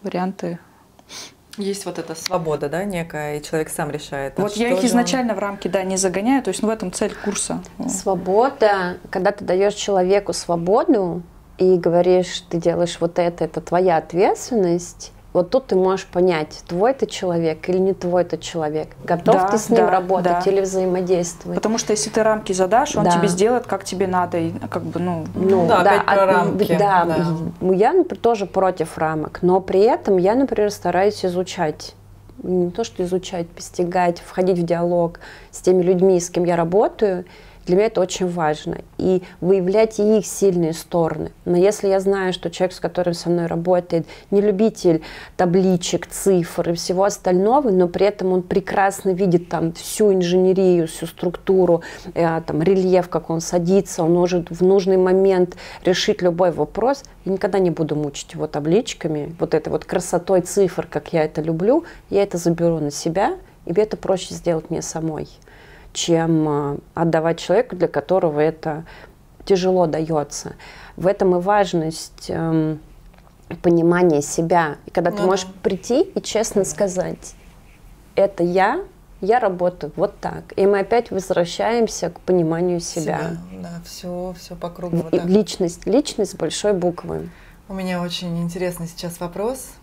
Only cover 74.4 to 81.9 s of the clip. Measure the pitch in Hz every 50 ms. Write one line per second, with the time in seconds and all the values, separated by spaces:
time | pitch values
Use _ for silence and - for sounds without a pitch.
74.4 | 165 165 190 180 165 151 147 - - - - 190 165 170 214 208 202 185 190 190
75.4 | 185 - - - - 208 190 180 - - 240 277 381 - - - - - - 214
76.4 | 226 233 - - - 262 - - 208 196 180 180 165 165 170 - - - - -
77.4 | - - - - - - - - - - - - - - - - 196 196 196 -
78.4 | 170 175 175 185 185 208 262 359 403 - - - - - - - - 190 226 247
79.4 | 240 196 185 175 180 180 180 - - 147 - - 170 202 - - - - 165 160
80.4 | 165 - - - 190 196 202 196 190 196 226 240 233 - 196 190 185 - 185 175
81.4 | 175 170 - - 196 208 233 240 226 208